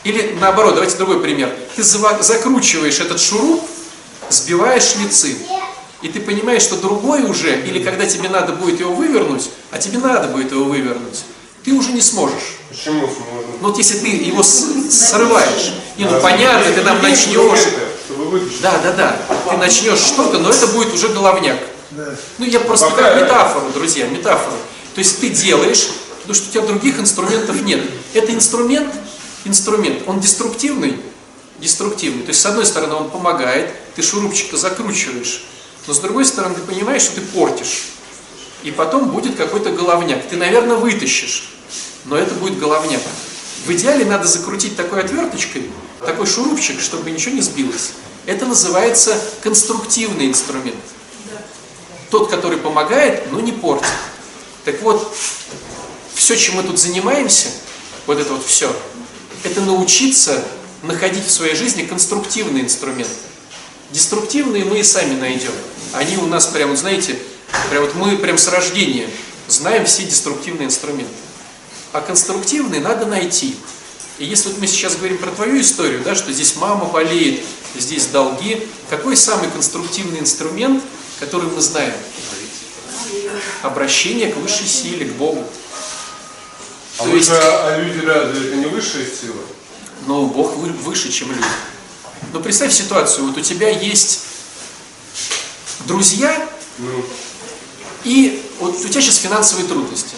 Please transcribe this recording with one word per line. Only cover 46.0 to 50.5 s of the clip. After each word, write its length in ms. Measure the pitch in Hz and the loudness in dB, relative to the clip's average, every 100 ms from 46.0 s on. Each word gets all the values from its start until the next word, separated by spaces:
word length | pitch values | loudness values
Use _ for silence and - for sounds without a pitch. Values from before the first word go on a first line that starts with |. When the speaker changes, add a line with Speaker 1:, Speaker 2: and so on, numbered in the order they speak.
| 160 | -6
Speaker 1:
такой 200 | 175 196 | -2 0
шурупчик, 540 | 233 285 294 - 139 | 0 0 0 -2 -2
чтобы 300 | - 165 160 | -4 -4 -6
ничего 240 | 160 247 | -4 -2
не 80 | 262 | -2
сбилось. 480 | - - - - - - - - - | -2 -2 -2 -2 -6 -10 -18 -14 -6
Это 200 | 196 254 | -4 0
называется 680 | 233 180 180 233 233 220 208 - - | 0 2 4 4 4 4 2 -2 -4
конструктивный 840 | 214 208 - 214 202 233 220 170 135 | 0 2 2 -2 -2 -2 -2 0 0
инструмент. 480 | 127 - | 0 -2